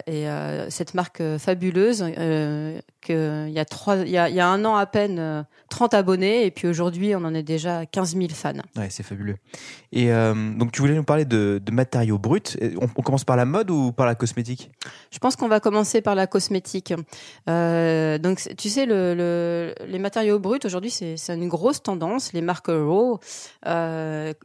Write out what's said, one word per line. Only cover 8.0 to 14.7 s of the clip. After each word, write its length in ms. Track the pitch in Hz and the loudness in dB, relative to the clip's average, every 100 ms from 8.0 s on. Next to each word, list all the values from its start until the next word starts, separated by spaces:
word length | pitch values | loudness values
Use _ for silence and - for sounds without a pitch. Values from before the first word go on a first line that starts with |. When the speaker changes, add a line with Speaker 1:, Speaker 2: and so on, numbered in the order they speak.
| 180 | 0
Speaker 1:
mille 200 | 180 175 | 0 -2
fans. 200 | 147 147 139 - | -2 -6 -6 -8
Speaker 2:
Ouais, 140 | - 98 | -8 -6
c'est 100 | - | -8
fabuleux. 360 | - 101 104 98 _ - - - _ | -10 -6 -6 -8 _ -18 -18 -20 _
Et, 200 | - 120 | 2 4
euh, 420 | 113 113 110 107 | 4 4 2 -2
donc, 180 | 110 117 | 0 -2
tu 100 | - | 2
voulais 120 | 139 | 2
nous 100 | 156 | 2
parler 220 | 143 151 | 2 2
de, 340 | 143 113 101 101 | 4 2 2 0
de 80 | 101 | 0
matériaux 480 | 120 127 127 113 101 | 0 2 2 2 2
bruts. 220 | 113 190 - - | 2 0 0 -4
Et 160 | 113 85 | -4 -2
on, 80 | 123 | -2
on 60 | - | -2
commence 220 | 123 135 | 0 0
par 140 | - 123 | 2 2
la 80 | |
mode 260 | 123 185 196 | 4 2 0
ou 200 | 160 127 | 2 0
par 140 | 117 | 2
la 80 | 123 | 2
cosmétique ? 560 | 113 117 - 113 127 - | 2 -2 -2 -6 -8 -12